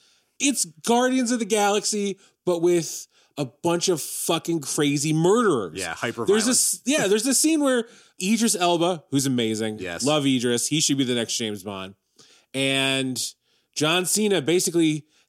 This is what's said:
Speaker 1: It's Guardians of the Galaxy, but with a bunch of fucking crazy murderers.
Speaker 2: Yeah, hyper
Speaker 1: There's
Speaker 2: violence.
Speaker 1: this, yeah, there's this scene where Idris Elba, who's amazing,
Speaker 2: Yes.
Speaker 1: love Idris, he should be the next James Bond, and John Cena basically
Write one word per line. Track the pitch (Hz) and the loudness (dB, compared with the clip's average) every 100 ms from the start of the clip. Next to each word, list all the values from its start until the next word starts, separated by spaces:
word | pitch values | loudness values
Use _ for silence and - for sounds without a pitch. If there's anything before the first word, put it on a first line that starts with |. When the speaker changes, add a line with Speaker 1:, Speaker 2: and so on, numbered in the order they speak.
| _ _ _ - | _ _ _ -4
Speaker 1:
It's | 277 240 170 | -2 -2 -6
Guardians | 151 - 240 254 262 233 | -6 0 2 2 0 0
of | 247 | -2
the | 202 | -2
Galaxy, | 214 202 208 - 214 202 180 _ _ 180 | 0 2 0 -2 -4 -4 -6 _ _ -4
but | 170 | 0
with | 175 175 156 - - _ _ - | 2 2 -2 -10 -14 _ _ -8
a | 131 | -8
bunch | _ 165 175 190 | _ -2 0 0
of | 165 | -2
fucking | - - - 165 - 165 | -4 -6 -2 -2 -2 -4
crazy | 135 - 147 143 151 | -4 0 0 2 0
murderers. | 156 175 226 220 127 90 87 | 2 4 4 4 2 -2 -6
Speaker 2:
Yeah, | 87 80 | -8 -4
hyper | 120 113 117 | -6 -4 2
Speaker 1:
There's | 214 | 2
Speaker 2:
violence. | 220 240 - | 2 0 0
Speaker 1:
this, | - 240 | -2 -2
yeah, | 302 202 | 0 2
there's | 214 | 2
this | 269 240 | 2 0
scene | 311 320 | 2 2
where | 285 247 220 - _ - | 2 0 -2 -12 _ -6
Idris | 190 220 226 170 | -2 2 2 2
Elba, | 175 175 175 170 - | 2 2 2 -2 -2
who's | 139 135 | 0 0
amazing, | 123 110 110 110 107 | 0 0 -2 -4 -6
Speaker 2:
Yes. | 90 85 127 | -8 -4 0
Speaker 1:
love | 151 139 | 2 2
Idris, | 131 123 120 - | 0 0 0 0
he | 151 | 0
should | 156 139 | 0 0
be | |
the | 127 120 | 0 -2
next | 113 - | -2 -4
James | 110 104 | -6 -8
Bond, | 101 95 95 101 _ _ - _ _ | -10 -10 -12 -16 _ _ -20 _ _
and | 131 135 135 135 135 131 120 - - _ _ _ - | -4 -2 0 0 0 -2 -6 -8 -12 _ _ _ -2
John | 151 180 180 | 0 0 0
Cena | 208 214 180 | 0 2 2
basically | 139 165 - 170 160 151 - _ | 2 0 2 2 2 0 -8 _